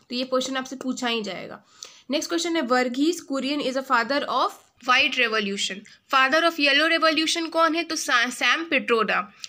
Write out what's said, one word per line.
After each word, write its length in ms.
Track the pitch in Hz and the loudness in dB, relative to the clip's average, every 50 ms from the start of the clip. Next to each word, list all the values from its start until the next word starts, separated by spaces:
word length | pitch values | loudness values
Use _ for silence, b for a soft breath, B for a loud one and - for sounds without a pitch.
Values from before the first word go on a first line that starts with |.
| B _ | B _
तो 60 | 240 | -6
ये 80 | 247 254 | -6 -4
क्वेश्चन 340 | 254 254 254 262 262 262 262 | -2 -2 -2 -2 -2 -4 -6
आपसे 180 | 254 262 277 | -6 -6 -10
पूछा 320 | 262 - 262 254 - 254 240 | -8 -6 -6 -6 -4 -2 -2
ही 140 | 233 226 | -2 -2
जाएगा। 420 | 214 202 180 165 - - - - B B B B B B B B B - | -4 -6 -8 -8 -10 -12 -14 -16 B B B B B B B B B -4
नेक्स्ट 180 | 254 302 294 - | -4 -4 -2 -2
क्वेश्चन 260 | 339 339 330 349 330 | -4 -2 -2 0 0
है, 60 | 330 | 0
वर्गीस 600 | 302 226 254 247 254 254 240 262 285 320 359 - | 0 2 2 0 0 0 0 0 0 0 0 -2
कुरियन 400 | - - 277 269 247 262 294 294 | -6 -6 -6 -4 -2 -2 -2 -2
is 120 | 262 254 254 | -2 -2 -4
a 100 | 269 269 | -4 -2
father 380 | - 262 233 226 220 277 285 269 | 0 0 0 2 0 0 -2 -2
of 260 | - 220 254 302 403 - - _ _ _ _ - - | -2 -2 0 -2 -2 -4 -8 _ _ _ _ 0 2
white 260 | 247 254 277 302 269 | 4 4 4 2 2
revolution। 600 | 262 247 233 220 220 214 196 196 202 - - 190 190 226 B B B B _ - | 0 0 0 0 0 -2 -2 -2 -4 -4 -4 -6 -8 -14 B B B B _ 2
father 260 | 269 262 262 277 320 339 339 | 4 4 4 4 4 2 2
of 100 | 330 330 | 2 2
yellow 400 | 285 285 277 285 302 330 330 330 | 2 2 4 4 4 4 2 4
revolution 500 | 302 320 320 294 320 311 - 339 330 320 | 4 2 2 2 0 0 0 -2 -4 -2
कौन 260 | 330 330 330 330 302 | 2 2 2 2 2
है? 80 | 330 339 | 0 -2
तो 120 | 330 320 | -4 -4
सा-, 340 | 311 - - 269 240 233 247 | -6 -2 0 2 2 2 0
सैम 340 | 247 - 269 247 254 302 330 | 0 0 2 2 2 2 0
पिट्रोडा। 720 | 330 311 262 - - 240 226 214 190 185 180 185 208 B B B | 0 0 0 2 2 2 2 2 2 0 0 -2 -4 B B B